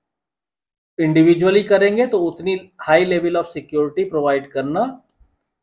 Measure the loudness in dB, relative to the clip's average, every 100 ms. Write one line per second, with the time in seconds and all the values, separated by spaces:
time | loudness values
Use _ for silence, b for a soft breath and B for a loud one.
0 | _ _ _ _ _ _ _ _ _ -4
1 | 0 4 4 4 4 2 2 2 2 0
2 | 0 0 -2 -6 -6 -6 -8 -10 0 2
3 | 2 -2 -2 -4 -6 -10 -6 -2 -2 -2
4 | -4 -2 0 -2 -4 -6 -4 -4 -4 -8
5 | _ _ _ _ _ _